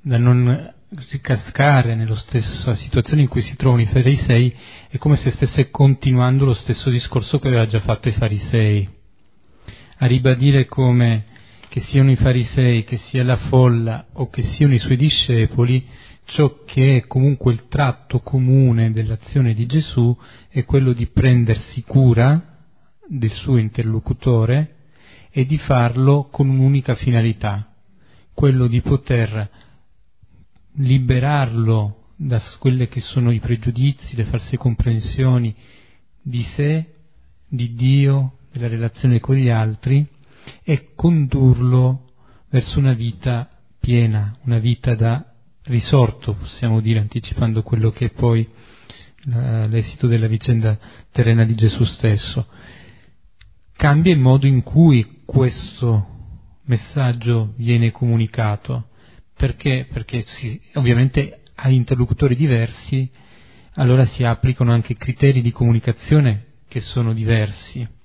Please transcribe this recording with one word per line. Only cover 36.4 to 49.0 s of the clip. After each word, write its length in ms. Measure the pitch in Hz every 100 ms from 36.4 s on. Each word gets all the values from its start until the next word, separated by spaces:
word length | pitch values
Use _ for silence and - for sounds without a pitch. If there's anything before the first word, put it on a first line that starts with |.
| 110 -
sé, 380 | 147 160 160 _ _ _ _ _ _
di 260 | 131 120 117
Dio, 600 | 127 139 139 139 131 - _
della 160 | 127 120
relazione 520 | 113 113 - 131 120
con 160 | - 135
gli 140 | 127
altri, 560 | 113 110 110 123 139 147 - _ _ - -
e 280 | - 143 - -
condurlo 1160 | 170 165 135 135 131 120 123 127 127 131 - _ - - _
verso 300 | 131 - -
una 140 | 135
vita 560 | 120 117 110 131 117 127 _ _ _
piena, 560 | - 120 117 107 104 113
una 160 | 123 117
vita 360 | 117 117 - 113
da 360 | 113 120 - _ - _
risorto, 720 | - 120 - 139 117 - -
possiamo 460 | 98 - - 117 110
dire, 200 | 110 113
anticipando 640 | 104 117 - - 117 110
quello 280 | - 113 110
che 140 | - 120
è 40 |
poi 360 | - 120 113 113 - - - - -